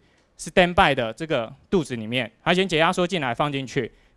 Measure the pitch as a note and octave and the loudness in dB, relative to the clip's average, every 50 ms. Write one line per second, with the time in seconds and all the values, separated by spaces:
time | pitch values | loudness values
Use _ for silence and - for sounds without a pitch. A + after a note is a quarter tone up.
0 | _ _ _ _ _ _ _ - - F3 - G3+ F3+ F3 F3+ F#3 F#3+ D#3 C#3 C3 | _ _ _ _ _ _ _ -16 -16 0 4 4 4 4 4 4 4 4 4 2
1 | A#2+ A2 A2 - E3 D#3 D#3+ B2+ A2+ A2 C3+ - _ _ - F#3+ C#3+ - B2+ A2+ | -2 -4 -4 -8 -6 -2 -2 -2 -2 -4 -10 -18 _ _ -2 -2 0 -2 -6 -8
2 | G#2+ G#2+ A#2+ C3 A#2+ G#2 - _ _ E3 F3 F3+ F#3+ F#3 E3+ D3+ D#3+ F3 F#3 F#3+ | -8 -4 -4 -4 -4 -4 -8 _ _ 0 2 2 2 0 2 2 2 2 2 0
3 | F3+ F3 F#3+ E3+ C#3+ B2 A#2 - D#3 D3 C#3 C#3 C3+ A2 - C#3+ A#2 - - _ | -2 -2 -2 -2 -2 -2 -2 -2 -2 -2 -2 -4 -6 -4 -4 -4 -4 -4 -8 _
4 | _ _ _ | _ _ _